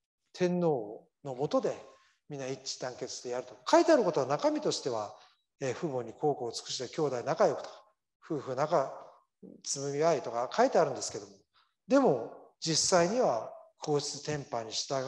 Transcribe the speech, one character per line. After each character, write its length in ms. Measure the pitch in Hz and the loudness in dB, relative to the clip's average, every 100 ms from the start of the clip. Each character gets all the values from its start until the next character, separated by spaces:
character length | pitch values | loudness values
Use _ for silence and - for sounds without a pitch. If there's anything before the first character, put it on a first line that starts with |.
| _ _ _ | _ _ _
天 260 | - 180 180 | -2 0 2
皇 480 | 170 135 104 113 - _ | 2 0 -2 -12 -18 _
の 100 | 143 | -10
下 280 | 123 151 262 | -4 0 0
で 120 | 202 120 - - _ _ - | 0 -4 -12 -20 _ _ -14
み 80 | 143 | -10
ん 40 | |
な 60 | 131 | -8
一 300 | 135 - - | -8 -8 -8
致 60 | |
団 120 | 131 | -8
結 220 | 120 127 - | -8 -10 -10
し 60 | |
て 80 | 127 | -6
や 100 | 123 | -6
る 60 | - | -8
と。 100 | - - | -10 4
書 120 | 330 | 6
い 80 | 339 | 8
て 60 | |
あ 40 | 302 | 6
る 80 | |
こ 80 | 180 | 6
と 80 | 156 | 2
は 60 | 127 | 2
中 240 | 147 302 | 2 2
身 100 | 302 | 0
と 100 | 190 | -2
し 120 | - | -2
て 80 | 139 | -2
は、 260 | 113 104 - - _ _ - | -4 -6 -10 -20 _ _ -8
え 100 | 135 | -6
ー、 40 | |
父 140 | 113 170 | -4 -4
母 140 | 131 | -4
に 100 | 113 | -6
孝 220 | - 151 | -2 0
行 120 | 131 120 | 0 -4
を 60 | |
尽 120 | 110 | -8
く 80 | - | -8
し 40 | - | -6
て 180 | 120 | -6
兄 80 | - 147 | -2 -2
弟 160 | 127 | -2
仲 240 | 117 160 190 | -4 2 4
良 100 | 123 | 2
く 60 | |
と 80 | - | -8
か、 140 | - _ _ _ _ | -14 _ _ _ _
夫 160 | - 151 | -6 -6
婦 160 | 127 | -4
仲、 380 | 127 151 165 135 - - - _ _ - - | -2 2 2 0 -6 -16 -20 _ _ -20 -16
つ 160 | - 139 | -8 -6
む 140 | 139 | -4
み 120 | 143 | 0
合 120 | 165 143 | 2 2
い 60 | |
と 80 | 117 | 0
か 200 | 117 127 | -4 -4
書 120 | - 262 | 2 4
い 40 | |
て 80 | 202 | 4
あ 60 | |
る 60 | 147 | 2
ん 40 | |
で 60 | - | 0
す 100 | - | -6
け 80 | 113 | -8
ど 80 | 101 | -12
も、 60 | - _ _ _ _ - | -20 _ _ _ _ 2
で 100 | 277 | 4
も 540 | 240 123 113 - - _ | 6 2 -2 -12 -20 _
実 380 | 160 151 - 180 | -2 0 4 4
際 100 | 175 | 4
に 120 | 240 | 4
は 300 | 196 117 - - - _ | 2 2 -4 -14 -20 _
皇 200 | 156 147 | -2 -2
室 240 | 143 143 | -2 -8
典 220 | - 151 | -6 -6
範 220 | 131 120 110 | -4 -6 -6
に 60 | |
従 300 | - - 139 | -6 -4 -4